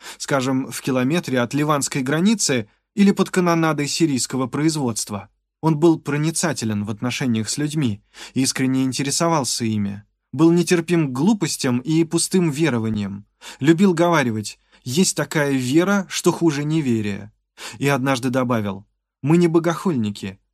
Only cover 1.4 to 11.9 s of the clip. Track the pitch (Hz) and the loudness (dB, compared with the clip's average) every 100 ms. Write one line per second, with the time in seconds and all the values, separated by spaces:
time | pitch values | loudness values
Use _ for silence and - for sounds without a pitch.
1.4 | 120 139 151 147 127 143 127 151 196 226 | 0 -2 0 0 -2 -4 -2 0 2 2
2.4 | - 127 107 _ _ - 202 202 185 190 | 0 -2 -4 _ _ 2 4 4 0 2
3.4 | 175 165 160 151 143 - 165 127 - 131 | 2 4 2 0 -2 0 2 2 -2 -4
4.4 | 131 139 156 156 127 107 - 101 98 _ | -2 0 0 0 -4 -4 -6 -10 -12 _
5.4 | _ _ 156 151 170 160 151 143 156 160 | _ _ -2 4 4 4 0 -2 -2 0
6.4 | 175 135 110 104 104 107 123 - 131 110 | -2 -2 -2 -4 -4 -4 -4 -4 -2 -2
7.4 | 107 - 151 156 127 101 _ - - 123 | -2 -4 -4 -2 -2 -4 _ -20 -10 -2
8.4 | 131 - 131 131 131 120 139 - 170 165 | -2 0 0 0 0 -2 -4 0 0 0
9.4 | 120 - 113 107 101 101 - _ _ 131 | -2 -4 -2 -2 -2 -6 -14 _ _ 4
10.4 | 165 170 170 175 165 170 147 123 175 220 | 4 6 2 0 2 0 0 0 2 2
11.4 | 151 - 135 123 151 | 0 -4 -2 -2 0